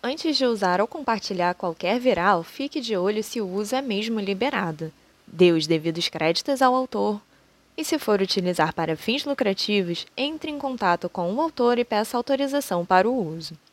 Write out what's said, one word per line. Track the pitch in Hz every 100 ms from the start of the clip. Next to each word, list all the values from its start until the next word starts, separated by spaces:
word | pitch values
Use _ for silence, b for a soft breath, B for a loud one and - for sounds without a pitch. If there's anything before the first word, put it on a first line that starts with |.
Antes | 240 302 330 285
de | 254
usar | 220 190 180
ou | 214
compartilhar | 330 269 220 - 190 175 175
qualquer | 180 165 175 240
viral, | 247 175 185 185
fique | 165 - 277 320
de | 233 196
olho | 185 214
se | 214 240
o | 196
uso | 190 208 254
é |
mesmo | 277 202 220 220
liberado. | 196 190 254 277 180 156 160 - b b -
Dê | 160 180
os | 165 156
devidos | 165 160 160 -
créditos | 160 160 170 - 269
ao | 262
autor. | 254 262 214 208 208 _ b b b _ -
E | 311
se | 302
for | - 202
utilizar | 190 - 180 175 160
para | - 165 160
fins | - 262
lucrativos, | 285 277 220 196 - 208 175 170 - -
entre | 285 311 311
em | 294
contato | 277 247 190 175 175
com | - 175
o | 226
autor | 320 - 240 240
e | 240
peça | 214 220 240
autorização | 247 269 277 285 - 175 175
para | 185 208
o | 254 165 165
uso. | 156 160 _